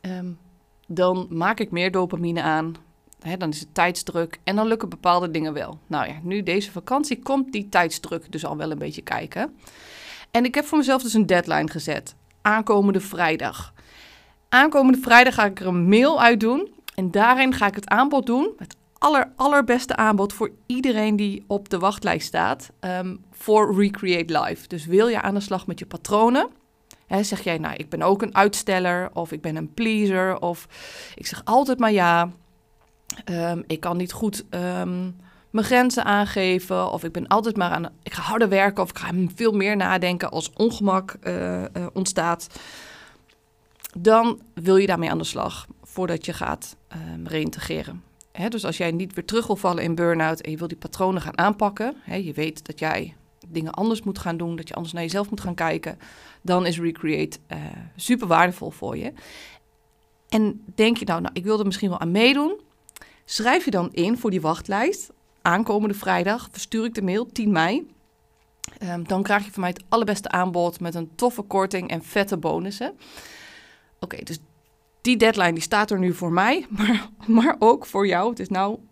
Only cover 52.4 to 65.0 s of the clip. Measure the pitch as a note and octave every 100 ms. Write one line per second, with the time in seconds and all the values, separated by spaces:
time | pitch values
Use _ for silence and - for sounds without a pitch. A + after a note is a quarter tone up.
52.4 | D#3 D#3 - D3+ D#3 F#2+ E3+ D#3 _ _
53.4 | F3 E3 D#3+ - G#3+ A3 G#3 F#3+ F3+ E3
54.4 | E3+ E3+ D#3+ - E3 E3+ E3 F#3+ G3+ G3+
55.4 | F#3 E3+ E3 D#3+ - - - - - -
56.4 | F3+ F3+ F3+ E3 E3+ D#3+ D#3 D3+ D#3 -
57.4 | _ D3+ D3+ - - - - A#3+ F3+ E3
58.4 | F3+ F3+ - - - D#3 - - - -
59.4 | - - _ _ _ _ _ _ _ A3
60.4 | G#3+ G#3 - - A3 A#3 G#3 E3+ E3+ -
61.4 | F#3 G#3+ G3+ F#3+ G3+ F3 E3+ F#3+ A#3+ C#4
62.4 | D4+ G#4 _ _ _ - - _ - -
63.4 | A3 E4 D#4 G3 F#3 - F3 A#3+ A3+ F#3
64.4 | D#3 E3+ - G3 C#4 F#4+